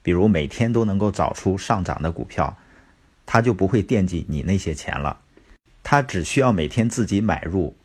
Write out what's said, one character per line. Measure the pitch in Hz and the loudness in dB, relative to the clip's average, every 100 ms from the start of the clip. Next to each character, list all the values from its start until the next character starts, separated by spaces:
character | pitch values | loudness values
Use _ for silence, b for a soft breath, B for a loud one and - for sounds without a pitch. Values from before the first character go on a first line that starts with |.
比 | - | 0
如 | 87 107 | 2 4
每 | 87 71 | 4 0
天 | - 117 | -2 0
都 | 117 | 2
能 | 110 98 | 0 0
够 | 104 | 0
找 | 90 85 | 0 -2
出 | - 101 95 | 0 -2 -2
上 | - 107 | 0 -2
涨 | 85 - | 0 -2
的 | 80 | -4
股 | 85 - | -4 -8
票， | - - - b b b b b _ - | -4 -4 -6 b b b b b _ 0
他 | 117 | 2
就 | 120 | 2
不 | 92 95 | 2 2
会 | 110 | 2
惦 | 92 113 92 | 2 2 2
记 | 85 - | -2 -4
你 | 76 | -4
那 | 73 95 | 0 -2
些 | - | -2
钱 | 76 - - | -6 -6 -4
了。 | 71 - _ b b b _ _ | -4 -6 _ b b b _ _
他 | - 143 | 2 2
只 | 135 95 80 | 2 -4 0
需 | 139 | 2
要 | 127 | 4
每 | 98 76 | 2 0
天 | - 113 | 0 0
自 | 120 104 | 0 0
己 | 98 | 0
买 | 107 85 | 0 -2
入 | - 95 76 - | -2 -2 -2 -8